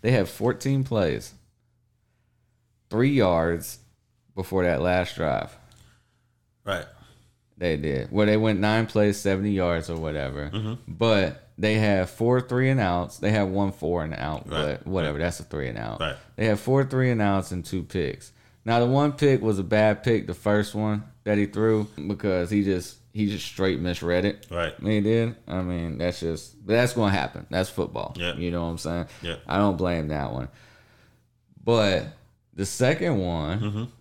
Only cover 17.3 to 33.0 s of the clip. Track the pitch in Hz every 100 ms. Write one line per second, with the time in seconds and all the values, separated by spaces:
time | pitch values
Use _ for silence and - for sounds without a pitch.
17.3 | 98 92 90 85 98 78 95 73 - -
18.3 | _ _ _ - 120 120 135 147 139 147
19.3 | 131 110 98 90 107 107 104 - 110 -
20.3 | 87 - 104 104 107 107 104 107 - -
21.3 | 104 101 104 110 110 104 - 76 101 104
22.3 | 92 87 104 98 92 87 - _ 104 104
23.3 | 101 - - 95 76 87 85 85 87 98
24.3 | - - 85 82 - 98 107 104 113 113
25.3 | 117 - 90 90 87 82 73 87 85 82
26.3 | 82 - - 95 110 123 120 107 98 65
27.3 | 50 50 90 92 - - - - - 87
28.3 | - 87 87 85 82 80 85 85 - 85
29.3 | 82 - 90 104 85 90 85 76 76 69
30.3 | 60 65 - - - _ _ _ _ _
31.3 | _ _ - 110 117 104 92 - - _
32.3 | _ _ - 95 - 127 156